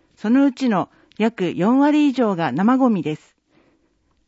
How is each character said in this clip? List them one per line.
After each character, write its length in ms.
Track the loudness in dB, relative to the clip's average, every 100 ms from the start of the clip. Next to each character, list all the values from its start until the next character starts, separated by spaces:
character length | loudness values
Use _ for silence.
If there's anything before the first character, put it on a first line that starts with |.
| _ _
そ 140 | 0
の 140 | 2
う 80 | 2
ち 160 | 0 -2
の 220 | -2 -4 _ _ _
約 340 | -4 -2 -6
四 240 | -2 0 2
割 300 | 2 2 0
以 40 |
上 220 | 0 -2
が 160 | -2 -4
生 240 | 0 0 2
ゴ 120 | 2
ミ 120 | 0
で 140 | -4 -8
す。 200 | _ _ _ _ _ _ _ _ _ _